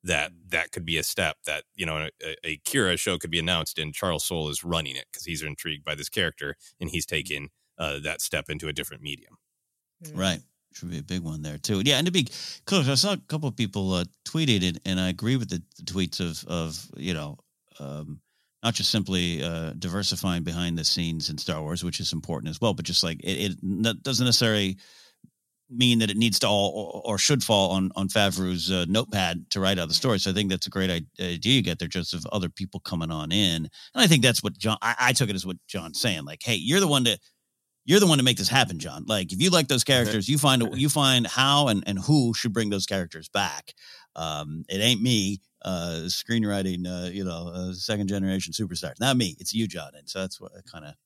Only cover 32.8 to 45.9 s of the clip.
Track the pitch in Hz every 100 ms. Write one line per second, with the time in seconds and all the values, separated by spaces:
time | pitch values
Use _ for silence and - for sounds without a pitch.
32.8 | - 87 80 80 76 98 98 82 78 -
33.8 | - - 220 156 123 113 101 - 113 107
34.8 | 113 117 123 123 117 95 90 87 _ 101
35.8 | 82 - 120 85 71 78 - 107 92 175
36.8 | 190 139 120 104 _ _ _ _ _ _
37.8 | - 190 196 151 127 98 98 135 123 85
38.8 | 73 78 - 107 87 92 180 175 143 131
39.8 | - 131 113 110 98 147 143 131 113 -
40.8 | 143 151 135 127 117 - 135 143 143 101
41.8 | - 98 95 151 120 107 123 107 107 101
42.8 | - 98 87 80 80 98 92 73 - -
43.8 | - - - - 80 76 76 78 - 95
44.8 | 110 120 123 117 95 98 _ _ - 90
45.8 | 85